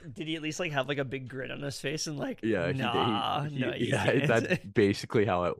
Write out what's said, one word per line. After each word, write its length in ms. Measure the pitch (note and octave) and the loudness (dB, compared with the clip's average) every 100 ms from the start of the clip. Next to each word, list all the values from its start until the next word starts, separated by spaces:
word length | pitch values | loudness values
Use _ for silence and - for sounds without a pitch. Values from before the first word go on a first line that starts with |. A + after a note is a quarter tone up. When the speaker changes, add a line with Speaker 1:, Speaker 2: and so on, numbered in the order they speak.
| E3+ | -14
Speaker 1:
did 140 | A#2 D#3 | -10 -6
he 80 | D#3+ | -6
at 60 | |
least, 180 | D#3 D3+ | -4 -4
like, 120 | F3+ | -2
have, 140 | C#3+ C3 | -2 -2
like, 100 | C#3+ | -2
a 60 | |
big 240 | C3+ C3+ B2+ | -4 -6 -8
grin 220 | B2 B2+ | -10 -8
on 100 | C3+ | -8
his 180 | C#3+ - | -8 -6
face 260 | C3+ D#3 - | -4 -4 -4
and, 120 | D3 | -6
like, 220 | C4+ A#3+ | -6 -4
Speaker 2:
Yeah, 240 | A2+ G2+ E2+ | 0 2 2
he 60 | |
did. 80 | - | 0
Speaker 1:
"Nah, 600 | A#2 A#2+ B2 G#2+ - G2 | 0 2 2 0 0 -2
Speaker 2:
He, 140 | - - | -2 -2
Speaker 1:
no, 140 | B2 | -2
Speaker 2:
he, 120 | C3+ A#2 | -2 0
Speaker 1:
you 40 | |
Speaker 2:
yeah, 120 | A#2+ | 2
Speaker 1:
can't." 220 | G2 A#2+ C#3+ | 4 4 4
Speaker 2:
that's 360 | A#2 - F3+ | 4 4 0
basically 600 | G#2 G2+ G2+ G2 - A#2+ | 0 4 4 4 0 2
how 200 | G#2 F2+ | 4 2
it 100 | F2 - | 0 -2